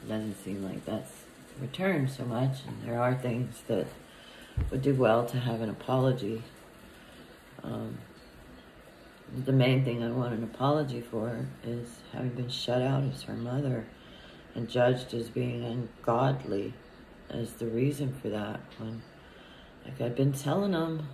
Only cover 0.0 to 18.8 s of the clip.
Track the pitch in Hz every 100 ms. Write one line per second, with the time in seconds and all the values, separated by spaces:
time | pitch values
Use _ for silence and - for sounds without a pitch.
0 | - 107 107 95 - 98 95 101 - 104
1 | - - - - - - 131 - 190 165
2 | 131 - 120 117 135 135 - 110 110 117
3 | 123 127 127 117 123 - - 104 - -
4 | - - - - - - - 135 139 131
5 | 120 113 120 127 123 113 113 98 - 131
6 | 131 113 101 113 120 - - - - -
7 | - - - - - - - 113 113 120
8 | 113 - - - - - - - - -
9 | - - - 127 131 131 127 131 131 117
10 | 117 123 123 113 117 - 135 151 139 120
11 | 117 113 113 117 131 - 117 120 120 -
12 | - - 127 123 120 - - 123 127 135
13 | 135 131 - 110 117 127 143 120 110 -
14 | - - - - - - 117 123 123 131
15 | - 120 117 123 123 120 117 120 117 -
16 | - 120 135 135 - 101 104 123 - -
17 | - - - - 113 - 117 113 135 143
18 | 139 - 113 107 104 107 - -